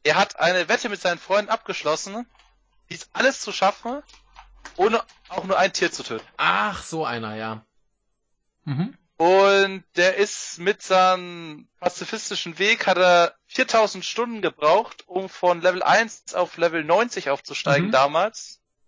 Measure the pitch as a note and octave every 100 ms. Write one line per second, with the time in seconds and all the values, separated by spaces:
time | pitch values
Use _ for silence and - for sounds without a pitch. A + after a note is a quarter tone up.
0 | D3 D#3+ G3+ - E3 F#3 E3 A#3+ A3+ G3+
1 | F#3 E3+ - G3+ G3+ A3+ - F3 D3 D#3
2 | G3 G#3+ B3 _ _ _ _ _ _ F3
3 | - G3 B3+ - G#3+ - G3 - A#3 C#4+
4 | - - _ - - _ - - G4+ A3+
5 | - _ _ F#3 F#3+ F#3+ F#3+ - F3 -
6 | - A2 - - D#3 F#3+ G#3 F3+ - D#3+
7 | C#3+ A#2 A2 G#2+ A2 A2 _ _ _ _
8 | _ _ _ _ _ _ - C3+ A3 -
9 | _ - E3+ F#3+ G3 G3 G3 F#3+ _ -
10 | F#3 F#3+ G#3 - - - F3 G#3 - F#3
11 | F#3 F#3 F3+ E3+ E3 D3+ - _ F3+ -
12 | F3+ A3 - G3 F3 D#3+ G3+ A3+ - F3+
13 | F3+ F3 E3+ _ _ - B3+ A3+ G#3 F#3+
14 | - - A#3+ A3 F3+ - D3+ F#3+ A#3+ -
15 | - F#3 F#3+ - F3+ E3+ F3 F3+ - G3
16 | A3+ - - F#3 E3+ - E3 E3 D3+ F#3
17 | A#3+ - C#3 C#3 - D3 C#3+ C#3+ G3 C3
18 | C#3+ D#3 G#3+ - - - _ _